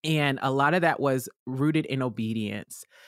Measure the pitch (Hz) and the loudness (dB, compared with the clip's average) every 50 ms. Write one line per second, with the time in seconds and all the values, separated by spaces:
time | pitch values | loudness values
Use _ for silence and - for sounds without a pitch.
0 | - 156 160 151 147 143 135 143 - 135 135 139 139 147 165 185 170 165 151 - | 0 2 2 2 2 2 0 0 0 0 2 4 4 4 4 4 2 2 2 2
1 | 135 139 131 131 123 - - _ _ - 131 131 143 151 156 156 151 - 135 135 | 0 0 0 0 -2 -6 -16 _ _ -8 -2 0 0 2 2 0 0 0 -4 -2
2 | 131 127 110 117 110 110 110 110 107 104 101 104 - _ - - - _ _ - | -2 -4 -4 -4 -4 -2 -2 -2 -4 -4 -6 -8 -10 _ -16 -18 -18 _ _ -20
3 | - | -20